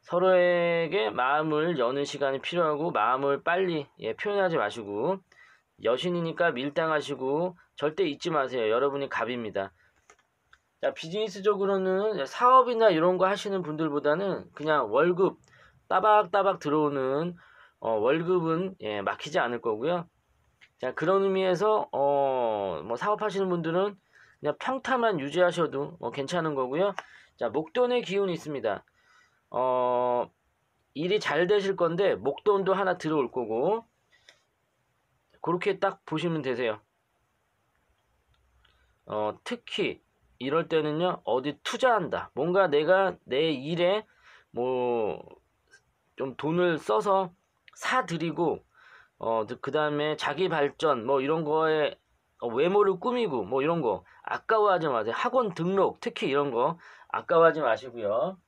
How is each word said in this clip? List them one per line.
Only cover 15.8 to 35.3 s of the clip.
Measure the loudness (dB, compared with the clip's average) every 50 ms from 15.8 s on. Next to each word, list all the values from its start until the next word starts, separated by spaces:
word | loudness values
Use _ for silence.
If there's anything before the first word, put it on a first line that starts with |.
| _
따박따박 | _ 0 2 4 6 6 6 4 4 0 2 2 2 0 0
들어오는, | -2 0 2 2 2 0 0 0 -2 0 0 -2 -2 -4 -6 -10 -20 -20 -20 -20 -20 _ _ _
어, | -4 -2
월급은, | 0 2 2 2 2 2 2 0 0 0 0 0 -2 -2 -4 -6 -8 _
예, | -8 -6 -6 -4
막히지 | -4 -4 -4 -6 -10 -4 -2 0
않을 | 0 0 -2 -2
거고요. | -2 -2 -2 -2 -2 -2 -2 -4 -6 _ _ _ _ _ _ _ _ _ _ _ -20 _ _
자, | _ -8 -6 -4
그런 | -2 0 2 2 2 2
의미에서, | 2 0 0 2 2 2 2 2 2 2 2 0 -2
어, | -2 0 2 2 4 2 2 2 2 0 0 0 0 -2 -2 -4 -4 -6 -6
뭐 | -6 -6
사업하시는 | -4 -2 -2 -2 0 -2 -4 -2 -2 -2 0
분들은 | -2 -2 -2 -2 0 0 0 -2 -4 _ _ _ _ -20 -20 _ _ _
그냥 | -4 -4 -4
평타만 | -4 -4 -6 -6 -4 -2 -2 0 2 2 0 0 0
유지하셔도, | -4 -4 2 2 2 2 2 0 -2 -2 -2 -6 -6 -6 -10 -8
어, | -10 -8
괜찮은 | -6 -6 -6 -4 -2 -2 -2 -2 -2
거고요. | -2 -4 -2 0 0 0 0 -2 -6 -14 -16 -20 -20 -20 _ _
자, | _ -6 -2
목돈의 | -2 -2 -4 -2 _ 0 2 2 2 -2 -2
기운이 | -2 -2 -2 0 -2 -2
있습니다. | -6 -6 -8 -8 -4 -2 -2 -2 -4 _ _ _ _ _ _ _ _ _ _ _ _ _ _
어, | -4 0 0 2 2 2 2 2 2 2 2 2 0 0 -2 -4 _ _ _ _ _ _ _ _ _ _ _ _ _
일이 | -4 -2 0 0 0
잘 | 0 2 2 2 4
되실 | 4 2 2 2 0 0
건데 | 0 0 0 2 0 0 0 0
목돈도 | 0 -2 -4 -4 0 _ 2 2 2 2 0 0
하나 | 0 0 -2 -2
들어올 | -2 -4 -2 -2 -2 -2 -2
거고 | -4 -6 -4 -2 -2 0 0 0 0 -2 -4 _ _ _ _ _ _ _ _ -20 _ _ _ _ _ _ _ _ _ _ _ _ _ _ _ _ _ _ _ _